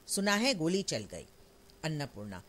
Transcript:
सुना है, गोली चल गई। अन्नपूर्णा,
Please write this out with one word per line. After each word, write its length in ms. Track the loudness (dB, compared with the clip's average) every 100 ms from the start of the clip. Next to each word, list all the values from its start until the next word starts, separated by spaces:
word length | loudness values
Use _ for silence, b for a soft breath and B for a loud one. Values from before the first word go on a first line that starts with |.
| -4
सुना 280 | 0 2 4
है, 180 | 4
गोली 280 | 4 2 2
चल 200 | 0 -4
गई। 220 | -4 -10 -14 -20 -20 -20 -20 -6
अन्नपूर्णा, 580 | -4 -2 -4 -6 -10 -10